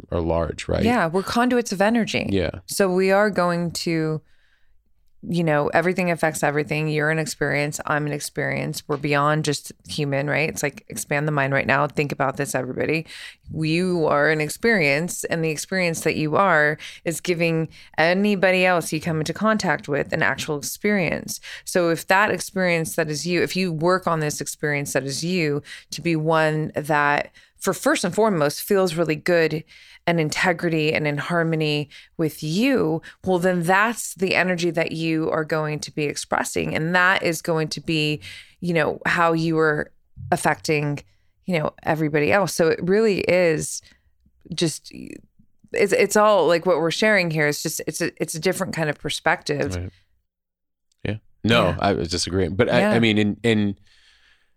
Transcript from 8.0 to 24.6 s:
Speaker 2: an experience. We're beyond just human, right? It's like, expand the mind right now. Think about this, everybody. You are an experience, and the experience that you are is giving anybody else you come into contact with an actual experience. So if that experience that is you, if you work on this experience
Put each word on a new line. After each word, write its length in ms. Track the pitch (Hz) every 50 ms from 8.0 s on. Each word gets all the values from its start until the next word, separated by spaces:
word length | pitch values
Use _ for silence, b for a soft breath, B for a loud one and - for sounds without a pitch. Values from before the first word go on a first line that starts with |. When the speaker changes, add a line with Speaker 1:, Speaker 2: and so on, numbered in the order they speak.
| 151
Speaker 2:
an 60 | 147 147
experience. 680 | 147 - - - 151 139 135 135 135 139 151 156 - -
We're 100 | - 151
beyond 480 | 135 143 147 147 143 143 151 151 156 151
just 260 | 151 143 - - - - _ _ -
human, 400 | - - 147 143 139 135 139 147
right? 180 | 139 139 156
It's 140 | 165 - -
like, 240 | - 143 - - _ -
expand 380 | - - - - 147 143 151
the 40 | 156
mind 220 | 151 143 135 135 139
right 120 | 139 -
now. 220 | - 135 139 147
Think 240 | 143 - - 151 139
about 260 | 143 - 139 131 131
this, 160 | - 143 - -
everybody. 540 | 131 127 127 131 - 123 120 151 165 160 B B B B B B B B -
You 540 | - 160 160 156 160 170 180 185 175 170 156
are 240 | 151 147 143 147 151
an 100 | 156 156
experience, 800 | 151 147 - - - 233 226 196 156 143 139 147 175 175 - - -
and 200 | - - 165 160
the 60 | 160
experience 520 | 151 147 - - 190 185 180 170 160 -
that 160 | - 160 117
you 180 | 101 156 151 147
are 420 | - 196 190 165 151 151 147 156 B B B B B B
is 160 | 175 160 -
giving 480 | - - 180 160 170 165 165 160 160 156 B B B B B
anybody 680 | - 156 170 180 190 202 208 208 185 196 185 185 185 185
else 280 | 185 180 170 160 - 170
you 80 | 156
come 160 | - 175 160
into 160 | 156 151 - 156
contact 540 | - 202 220 220 208 190 180 147 - -
with 260 | - 143 143 156 - -
an 80 | 160
actual 360 | 139 95 135 - - - 151
experience. 840 | 143 - - - - - 208 208 196 170 147 - - - - - - B B B B B
So 240 | - - 185 175 165
if 160 | 165 156 -
that 220 | - 190 190 214 202
experience 640 | 185 170 - - - 190 185 180 170 165 160 156 -
that 140 | - 160 151
is 160 | 151 139 147
you, 160 | 175 180 165
if 140 | 117 - -
you 180 | 180 190 180 160
work 320 | 151 160 180 185 180 -
on 140 | 180 170 160
this 200 | 151 147 147 -
experience 540 | 143 - - -